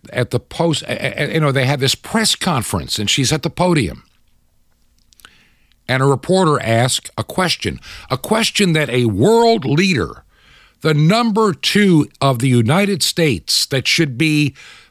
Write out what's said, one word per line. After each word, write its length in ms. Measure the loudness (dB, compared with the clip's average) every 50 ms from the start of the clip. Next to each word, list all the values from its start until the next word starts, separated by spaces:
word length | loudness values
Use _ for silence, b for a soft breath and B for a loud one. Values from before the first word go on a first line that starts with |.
| _ -8
at 200 | -4 -4 -4 -2
the 80 | -2 -6
post, 440 | -6 -6 -6 -2 0 0 0 -2 -4
a-, 400 | -8 -8 -6 -6 -6 -4 -4 -6
a-, 100 | -2 -2
you 60 | 0
know, 120 | 0 0
they 140 | 0 0 0
have 140 | 0 0 0
this 160 | 0 -2 -2
press 400 | -4 -6 -4 -2 -2 0 0 -2
conference 640 | -2 -2 -2 -2 -2 -2 -4 -6 -6 -6 -6 -6 -4
and 100 | -2 -2
she's 240 | 0 0 0 0 -2
at 100 | -2 -4
the 60 | -4
podium. 540 | -2 0 0 2 2 2 0 -2 -6 -10 _ _ _ _ _ _ _ _ _ _ _ _ _ _ _ _ _ _ _ _ _ _ _ _ b b b b b b b b b b b b _
And 160 | -8 -4 -2 0
a 20 |
reporter 560 | 0 0 0 -2 0 0 2 2 2 2 0
asked 500 | 0 0 0 2 2 0 -2 -4 -8 -10 -10
a 60 | -10 -10
question, 560 | -6 -4 -4 -2 -2 -2 -4 -6 -8 -8 -8 B B B B B B
a 80 | -8
question 560 | -6 -2 -2 -2 0 0 -2 0 0 0 2 2
that 160 | 0 0 0
a 160 | 0 0 0
world 580 | 0 0 2 2 4 4 4 4 4 2 2 0
leader, 640 | 0 0 2 2 2 0 -2 -2 -4 -8 -16 _ b b b b b b b b b b b
the 120 | -2 0 2
number 600 | 4 4 4 4 4 2 0 2 2 2 0 0
two 560 | -2 -4 0 2 4 4 6 4 4 2 0 _ -2
of 200 | 0 0 0 2
the 100 | 2 2
United 520 | 2 4 4 4 2 2 2 0 0 -2
States, 640 | -2 -4 0 0 0 0 0 -2 -4 -4 -2 -2 -2
that 200 | -2 -4 -4 -2
should 300 | 0 0 0 0 0 0
be 360 | -2 0 0 2 2 0 0 B B B B B B B B